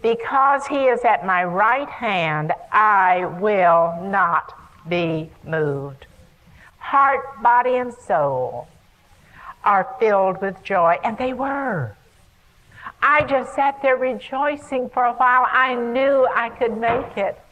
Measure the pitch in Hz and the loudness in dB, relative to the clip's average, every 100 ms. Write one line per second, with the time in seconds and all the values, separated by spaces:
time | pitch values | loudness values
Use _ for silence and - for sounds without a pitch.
0 | 226 233 - 269 277 277 269 285 262 240 | 0 -2 0 2 2 2 -2 0 2 2
1 | 240 208 190 180 180 180 220 254 277 - | 2 0 0 0 0 2 2 2 -4 -6
2 | 240 190 160 151 156 160 - - 214 202 | -4 -2 -2 -2 -2 -6 0 2 4 4
3 | 185 180 180 170 208 208 175 170 170 170 | 4 2 -2 -4 -2 2 4 4 2 -2
4 | 190 196 175 160 - - - - 160 175 | -4 0 2 0 -4 -20 -20 -20 -6 -2
5 | 170 160 160 - 156 160 147 139 139 135 | -2 -4 -8 -16 -6 -2 -2 -4 -8 -16
6 | - - - _ _ - - _ - 277 | -20 -20 -20 _ _ -20 -20 _ -2 2
7 | 277 269 - - 226 240 247 254 247 233 | 2 0 -6 0 2 4 2 -2 -4 -10
8 | - 175 143 127 123 123 - _ _ _ | -2 0 0 -2 -4 -8 -16 _ _ _
9 | _ - _ - - - - 202 185 - | _ -20 _ -20 -20 -4 0 2 0 -2
10 | 220 202 190 185 196 185 - 190 170 175 | 0 2 0 -2 -6 -8 -4 2 2 2
11 | 233 220 254 254 269 277 269 185 117 - | -2 -4 -6 -4 -6 -4 -4 -6 -6 -12
12 | _ _ _ _ _ _ _ - - - | _ _ _ _ _ _ _ -20 -20 -4
13 | 277 294 294 269 247 - 277 269 269 254 | 2 2 2 -2 -2 -2 -2 0 0 2
14 | 254 214 - 262 294 294 - 262 247 - | 0 -4 -8 -4 -2 -4 -6 -6 -4 0
15 | 240 233 254 254 247 254 254 247 240 240 | 0 2 2 4 2 2 0 0 -2 0
16 | 269 277 254 233 233 - 233 214 226 240 | 2 4 2 0 -4 -2 -4 -2 -2 -2
17 | - - 196 - _ | -4 -4 -6 -6 _